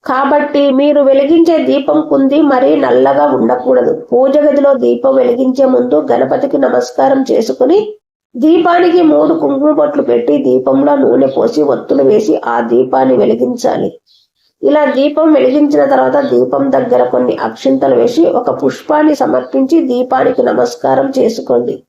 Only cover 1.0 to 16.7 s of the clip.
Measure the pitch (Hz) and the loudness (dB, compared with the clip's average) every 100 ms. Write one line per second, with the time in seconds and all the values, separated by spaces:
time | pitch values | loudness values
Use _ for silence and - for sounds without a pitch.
1 | 277 269 285 330 330 320 254 269 269 302 | 2 2 2 2 4 2 0 -2 0 -2
2 | 302 277 269 285 302 254 254 156 131 123 | 0 0 2 2 2 2 2 2 2 2
3 | 131 139 147 131 113 123 131 127 - - | 2 2 0 0 0 -2 0 0 0 -4
4 | - 240 269 294 294 285 277 262 240 240 | -2 0 2 2 2 2 2 2 0 0
5 | 269 269 247 240 254 262 262 254 247 294 | 0 0 0 0 -2 0 0 2 0 -2
6 | 277 - 131 135 135 139 127 123 240 - | 0 -2 0 -2 -2 -2 0 -2 -4 -2
7 | 269 269 262 - 226 269 262 381 427 427 | 0 0 0 -2 -2 -2 0 0 -2 -12
8 | _ _ _ 247 302 339 349 349 349 349 | _ _ _ -2 2 2 2 2 2 2
9 | 320 294 311 330 285 269 294 294 294 - | 2 2 0 0 -2 0 0 0 0 -2
10 | - 233 - 294 131 127 127 135 139 285 | 0 0 0 0 2 0 0 0 0 2
11 | 127 120 - - 110 151 143 113 - 139 | 2 2 0 0 -2 0 -2 -2 -2 0
12 | 135 143 - 151 - 117 113 117 131 262 | 2 0 0 -2 -2 -4 0 0 0 0
13 | 262 247 208 226 247 240 247 - - - | 0 0 0 -2 -4 -4 -4 -4 -6 -10
14 | _ _ _ _ _ _ 262 294 285 247 | _ _ _ _ _ _ 0 0 0 0
15 | 285 294 320 294 254 285 294 294 277 262 | -2 0 2 2 2 2 2 2 2 0
16 | 262 285 262 247 - - 277 | 0 0 0 0 0 -2 0